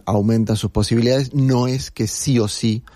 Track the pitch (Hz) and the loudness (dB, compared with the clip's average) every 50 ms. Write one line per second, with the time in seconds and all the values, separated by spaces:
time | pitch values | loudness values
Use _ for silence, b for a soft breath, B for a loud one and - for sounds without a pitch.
0 | - - 104 104 101 110 113 113 110 104 110 - - 98 - 107 104 - 113 117 | 0 0 0 0 2 2 2 2 2 0 0 -2 -2 -2 0 0 0 2 2 2
1 | 117 120 131 139 139 127 143 139 131 131 127 123 123 127 127 135 139 - - - | 2 2 2 2 0 -2 0 0 2 2 2 2 2 0 -2 -4 -6 -8 -6 -4
2 | 113 104 - - - 143 131 120 107 101 - - - 110 107 117 - B B | -4 -4 -4 -4 -2 0 2 2 2 0 -2 -2 -2 -2 -2 -2 -6 B B